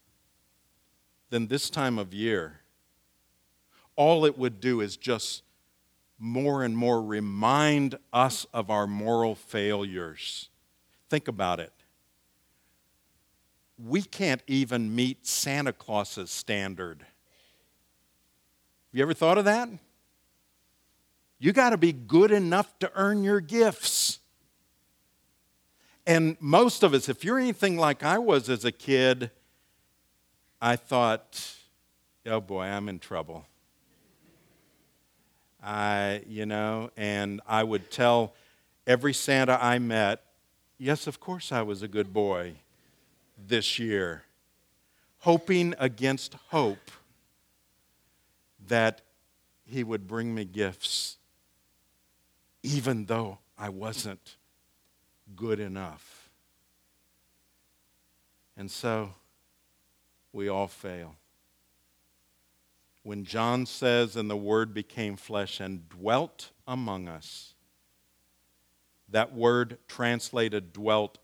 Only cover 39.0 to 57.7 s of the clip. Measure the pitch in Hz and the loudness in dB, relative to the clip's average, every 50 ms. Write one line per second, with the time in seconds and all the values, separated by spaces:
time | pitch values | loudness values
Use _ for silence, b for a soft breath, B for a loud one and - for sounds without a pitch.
39 | 135 143 131 - - - 139 135 131 127 127 120 123 120 120 123 123 117 113 110 | 2 -2 -2 -2 0 2 2 4 4 4 4 4 4 2 2 2 0 0 0 2
40 | 107 98 110 - _ _ _ _ _ _ _ _ _ _ _ _ 131 135 151 147 | 2 2 0 -2 _ _ _ _ _ _ _ _ _ _ _ _ -2 -2 -2 -2
41 | - 156 135 - - - 185 180 - - 139 120 110 104 101 95 104 104 95 107 | -4 -10 -12 -10 -12 -10 -10 -10 -8 -4 -4 -4 -2 -4 -6 -8 -8 -6 -2 -2
42 | 101 95 92 107 104 98 95 87 87 87 80 73 _ _ b b b b b b | -4 0 0 0 0 0 0 -4 -4 -8 -12 -18 _ _ b b b b b b
43 | b b b b _ _ _ - 101 95 120 113 104 - - - 117 113 104 98 | b b b b _ _ _ -20 -4 -2 0 0 0 -2 -4 -4 -2 -2 0 0
44 | 92 87 82 78 - _ _ _ _ _ _ _ _ _ _ _ _ _ _ _ | 0 -2 -6 -10 -14 _ _ _ _ _ _ _ _ _ _ _ _ _ _ _
45 | _ _ _ _ - 175 170 165 165 - 190 180 175 175 170 - 135 131 113 104 | _ _ _ _ 2 4 4 4 4 2 2 2 2 0 0 0 -2 -2 -2 0
46 | 127 135 131 131 - - - - _ _ - 139 131 107 101 98 _ - - - | 0 0 0 -2 -6 -12 -16 -20 _ _ 0 0 2 0 -2 -4 _ -20 -20 -20
47 | _ _ _ _ _ _ _ _ _ _ _ _ _ _ _ _ _ _ _ _ | _ _ _ _ _ _ _ _ _ _ _ _ _ _ _ _ _ _ _ _
48 | _ _ _ _ _ _ _ _ _ _ _ _ 98 92 120 117 113 110 110 - | _ _ _ _ _ _ _ _ _ _ _ _ -4 0 2 4 4 4 2 -2
49 | _ _ _ _ _ _ _ _ _ _ _ _ _ - 113 135 120 110 113 104 | _ _ _ _ _ _ _ _ _ _ _ _ _ -8 -6 -6 -4 -4 -4 -6
50 | 98 92 110 113 117 117 113 110 104 90 92 104 104 95 92 - - - - - | -6 -6 -6 -6 -4 -4 -4 -6 -8 -8 -4 -2 -2 -2 -4 -6 -8 -6 -6 -6
51 | - - - _ _ _ _ _ _ _ _ _ _ _ _ _ _ _ _ _ | -6 -8 -12 _ _ _ _ _ _ _ _ _ _ _ _ _ _ _ _ _
52 | _ _ _ _ _ _ _ _ _ _ _ _ - 131 147 143 113 135 127 110 | _ _ _ _ _ _ _ _ _ _ _ _ -6 -4 -2 -2 0 -2 -2 -2
53 | 104 95 113 117 113 101 95 - _ _ _ - 107 104 95 95 104 110 110 - | -4 -4 -4 -4 -4 -6 -10 -14 _ _ _ -14 -12 -12 -10 -10 -10 -10 -8 -8
54 | - 107 95 - _ - - _ _ _ _ _ _ _ _ _ _ _ _ _ | -10 -10 -12 -14 _ -20 -20 _ _ _ _ _ _ _ _ _ _ _ _ _
55 | _ _ _ _ _ 104 98 92 110 113 107 101 104 98 92 98 95 82 76 - | _ _ _ _ _ -20 -12 -8 -2 -2 -2 -2 -2 -8 -8 -10 -10 -12 -14 -16
56 | - - - - - _ _ _ _ _ _ _ _ _ _ _ _ _ _ _ | -20 -20 -20 -20 -20 _ _ _ _ _ _ _ _ _ _ _ _ _ _ _
57 | _ _ _ _ _ _ _ _ _ _ _ _ _ _ | _ _ _ _ _ _ _ _ _ _ _ _ _ _